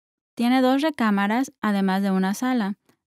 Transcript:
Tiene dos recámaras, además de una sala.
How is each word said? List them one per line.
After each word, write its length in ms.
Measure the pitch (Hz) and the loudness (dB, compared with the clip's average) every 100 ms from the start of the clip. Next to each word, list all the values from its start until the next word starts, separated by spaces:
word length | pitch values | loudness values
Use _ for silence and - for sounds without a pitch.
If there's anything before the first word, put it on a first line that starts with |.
| _ _ _ | _ _ _
Tiene 260 | - 233 262 | -4 0 2
dos 200 | 254 269 | 2 2
recámaras, 680 | 311 302 220 196 202 233 269 - | 0 0 0 0 0 -2 -4 -4
además 420 | 214 202 190 190 | -2 0 0 0
de 80 | 202 | 0
una 240 | 190 190 | 0 -2
sala. 440 | 202 254 254 196 202 _ _ | -2 -2 -2 -4 -8 _ _